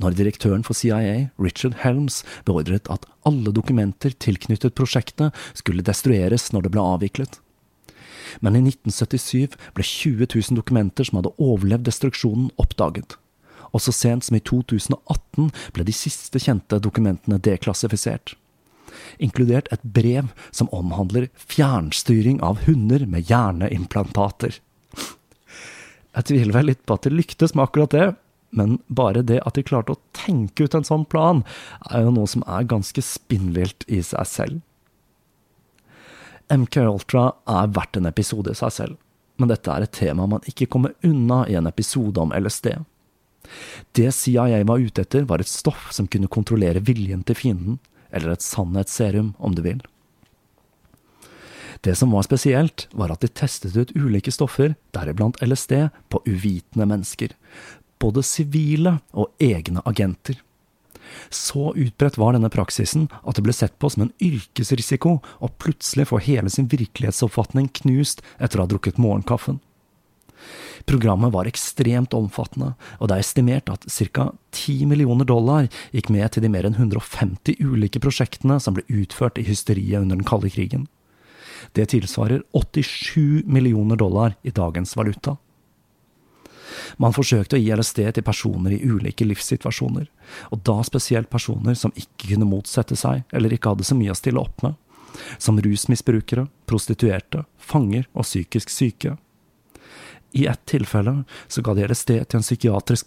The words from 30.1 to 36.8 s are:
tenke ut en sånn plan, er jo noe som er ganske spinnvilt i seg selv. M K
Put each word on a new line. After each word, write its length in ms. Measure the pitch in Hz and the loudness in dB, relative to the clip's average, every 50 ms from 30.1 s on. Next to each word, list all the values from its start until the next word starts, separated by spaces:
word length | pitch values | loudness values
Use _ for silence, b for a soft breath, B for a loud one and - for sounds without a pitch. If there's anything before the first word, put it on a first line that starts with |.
| - - | -16 -8
tenke 480 | - - 175 123 107 98 - - 151 | -2 0 0 0 0 0 0 0 0
ut 80 | 139 - | 2 2
en 140 | 160 147 - | 0 0 0
sånn 160 | 156 156 151 | 0 0 0
plan, 380 | - - 160 156 170 175 135 107 B B B B B B B - | 0 2 4 4 4 4 4 2 B B B B B B B -10
er 160 | - - 120 113 | -2 0 2 4
jo 80 | 120 123 113 | 4 4 4
noe 80 | 104 | 2
som 160 | - - 123 - - | 0 -2 -4 -4 -2
er 160 | 87 95 123 | -2 -2 0
ganske 400 | 117 120 104 95 - - 139 - | 0 0 -2 -2 -4 -4 -6 -6
spinnvilt 800 | - - - _ - 123 98 95 90 85 90 90 95 - - - | -6 -8 -10 _ -2 0 0 0 0 0 0 0 -2 -4 -8 -6
i 160 | - 113 92 85 | -4 -2 -2 -2
seg 240 | - - - - | -2 -4 -6 -6
selv. 340 | - - - - - 147 165 - _ _ _ _ _ _ _ _ _ _ _ _ _ _ _ _ _ _ _ _ _ _ B B B B B B B B B B B B B B - | -4 -4 -6 -4 -4 -6 -8 -12 _ _ _ _ _ _ _ _ _ _ _ _ _ _ _ _ _ _ _ _ _ _ B B B B B B B B B B B B B B 2
M 160 | 147 131 120 | 2 2 2
K 220 | - - 147 | 2 2 2